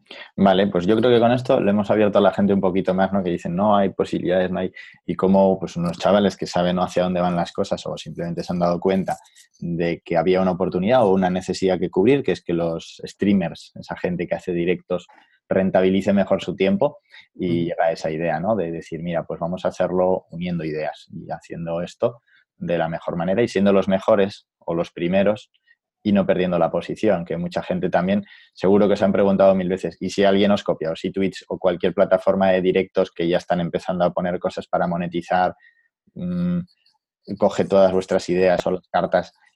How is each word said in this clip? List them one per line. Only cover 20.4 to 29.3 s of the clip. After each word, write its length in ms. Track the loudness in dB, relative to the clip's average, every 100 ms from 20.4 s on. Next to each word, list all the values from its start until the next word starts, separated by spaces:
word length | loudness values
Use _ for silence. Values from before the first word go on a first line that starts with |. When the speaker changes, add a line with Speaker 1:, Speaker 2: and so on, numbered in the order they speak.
| -6 -4
Speaker 1:
ideas 420 | -6 -6 -6 -10 -16
y 180 | -16 -12
haciendo 520 | -14 -12 -10 -6 -6
esto 380 | -6 -4 -4 -4 _ _ _ _
de 220 | -4 -2
la 100 | -2
mejor 260 | -4 -6 -4
manera 260 | -2 0
y 60 | 0
siendo 240 | 2 4
los 140 | 4 2
mejores 640 | 0 2 2 2 -4 _ _
o 160 | -6
los 160 | -4 -6
primeros 600 | -4 0 2 2 -2 -8 _ _ _ _ _
y 80 | 0
no 140 | 2 2
perdiendo 320 | 2 0 0
la 120 | 0
posición", 540 | -2 -6 -2 0 0
que 120 | -2 -6
mucha 260 | -6 -6
gente 280 | -4 -4 0
también 340 | 0 0 0 -4 -14 _
seguro 320 | -2 2 4 4
que 60 |
os 80 | 2
han 100 | 2
preguntado 420 | 2 2